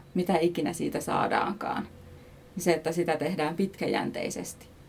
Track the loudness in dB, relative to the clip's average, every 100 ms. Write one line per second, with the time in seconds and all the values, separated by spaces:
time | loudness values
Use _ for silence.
0 | -2 0 2 4 4 2 0 0 -2 -2
1 | 0 0 2 2 2 -2 -4 -4 -6 -10
2 | -20 -20 -20 -20 -14 -2 2 2 2 0
3 | 2 2 0 0 0 0 0 0 -2 0
4 | -2 -2 -4 -6 -8 -12 -18 -20